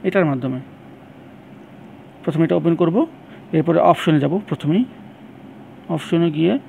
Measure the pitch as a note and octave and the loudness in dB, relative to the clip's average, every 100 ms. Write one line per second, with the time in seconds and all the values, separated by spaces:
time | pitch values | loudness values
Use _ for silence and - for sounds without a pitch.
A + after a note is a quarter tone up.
0 | G3 G3 D#3+ C#3 C3 B2+ C3+ - - - | -2 0 0 -2 -4 -8 -10 -20 -20 -20
1 | - - - - - - - - - - | -20 -20 -20 -20 -20 -20 -20 -20 -20 -20
2 | - - - D3+ D#3+ F3 D#3+ E3 F3 F3+ | -20 -10 -6 0 2 2 0 2 2 2
3 | E4 - - - - D#3+ D#3 E3+ - E3+ | -2 -4 -20 -20 -4 -2 2 4 4 4
4 | - D#3 C#3 F3+ G#3+ D3 C#3+ F3 B3+ - | 2 2 2 -4 -4 -6 0 0 0 -6
5 | - - - - - - - - - D#3+ | -20 -20 -20 -20 -20 -20 -20 -20 -8 -8
6 | - E3+ E3+ D3+ E3 B3 | -2 0 0 0 0 0